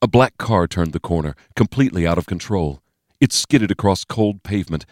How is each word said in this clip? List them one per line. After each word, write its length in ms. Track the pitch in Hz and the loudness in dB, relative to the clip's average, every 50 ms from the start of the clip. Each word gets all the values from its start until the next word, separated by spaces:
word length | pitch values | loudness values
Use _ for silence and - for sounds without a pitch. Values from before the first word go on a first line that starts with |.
A 60 | 127 | -2
black 300 | 117 - - - - _ | 2 4 4 4 4 _
car 300 | - - 110 113 92 87 | -6 -4 0 0 2 0
turned 240 | - - 90 85 80 | 0 0 -2 -2 -2
the 80 | 76 80 | -2 -6
corner, 360 | - - 87 82 76 76 71 _ _ _ - | -4 -2 -2 -2 -2 -4 -8 _ _ _ -2
completely 520 | - 110 - - 135 135 - - 90 82 | 0 0 0 2 0 0 0 0 0 0
out 100 | 85 85 | 0 0
of 80 | 87 - | -2 -2
control. 560 | - 101 82 - - 104 92 82 73 69 - _ _ _ _ _ _ _ - | -4 -8 -8 -6 -4 -4 -2 -2 -4 -6 -8 _ _ _ _ _ _ _ 0
It 100 | 139 117 | 2 2
skidded 380 | - - - - 147 127 107 95 | 2 0 -2 2 2 2 2 2
across 320 | 101 - - 101 95 - - | -2 0 2 0 0 0 -2
cold 400 | - - 113 107 104 101 98 - | -6 -2 0 0 0 -2 -4 -6
pavement 420 | - 104 101 87 - 82 76 - _ | -6 -4 -4 -4 -4 -6 -8 -8 _